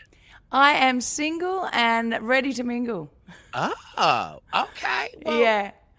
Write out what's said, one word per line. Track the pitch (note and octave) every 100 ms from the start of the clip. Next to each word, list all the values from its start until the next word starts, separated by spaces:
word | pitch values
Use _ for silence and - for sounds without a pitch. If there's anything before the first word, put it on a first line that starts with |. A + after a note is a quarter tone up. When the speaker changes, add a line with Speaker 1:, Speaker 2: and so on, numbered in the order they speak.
| - _ _ - _
Speaker 1:
I | F3 A3+
am | - C4 B3
single | A#3 - D4+ E4 F4+ F#4+ F4
and | - A#3 A3+ A#3 A3+
ready | A3 C4 C4+
to | A#3
mingle. | B3 A#3+ A#3+ G3 D3 _ - - -
Speaker 2:
Oh, | B2+ G3 A#4 - - F3 A#2+ E2+ D2 -
okay. | - C4 - - - - -
Well | - A#3
Speaker 1:
Yeah. | A#3 G#3+ G3 - _